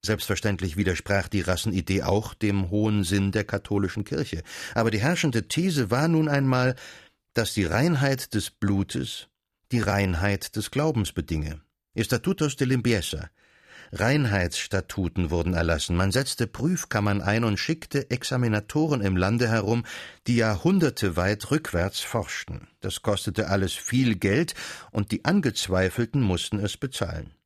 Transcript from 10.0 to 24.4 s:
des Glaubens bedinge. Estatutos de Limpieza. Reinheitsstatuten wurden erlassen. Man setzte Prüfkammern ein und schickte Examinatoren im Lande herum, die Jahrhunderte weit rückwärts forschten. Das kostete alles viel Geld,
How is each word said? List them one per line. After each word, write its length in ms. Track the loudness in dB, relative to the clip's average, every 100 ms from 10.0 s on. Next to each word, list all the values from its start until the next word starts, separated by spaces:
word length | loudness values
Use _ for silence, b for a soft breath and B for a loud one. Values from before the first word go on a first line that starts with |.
| 2 2 0 -2 -4 -6
des 140 | -4
Glaubens 420 | 0 0 2 0
bedinge. 480 | -2 -4 -2 -4 -8 _ _ _
Estatutos 600 | -6 -2 0 0 0 -2 0
de 100 | 0
Limpieza. 640 | 2 2 0 0 -6 -10 B B B B B B
Reinheitsstatuten 1400 | -2 2 4 4 2 0 -2 -2 -4 -2 -2 -2 0 0
wurden 240 | 2 2
erlassen. 420 | 2 2 0 0 0
Man 160 | 2
setzte 340 | 2 -2 -2 -4
Prüfkammern 720 | -2 -2 -2 -2 0 0 0
ein 240 | 0 0
und 140 | 2 0
schickte 520 | -2 -6 -4 -4 -2
Examinatoren 880 | -4 -2 -2 0 0 0 0 2 2
im 160 | 2 2
Lande 320 | 2 2 2
herum, 360 | 2 2 0 -2 B B B 0
die 100 | 2
Jahrhunderte 800 | 2 2 2 4 2 2 -2 2
weit 340 | 0 0 0
rückwärts 500 | -2 0 0 0 -2
forschten. 680 | -4 -4 -4 -8 -8 -12 -12 _
Das 220 | -8 -6
kostete 460 | -2 -2 -2 -2 0
alles 240 | 2 0
viel 440 | -2 -2 2 2 2
Geld, 380 | 2 2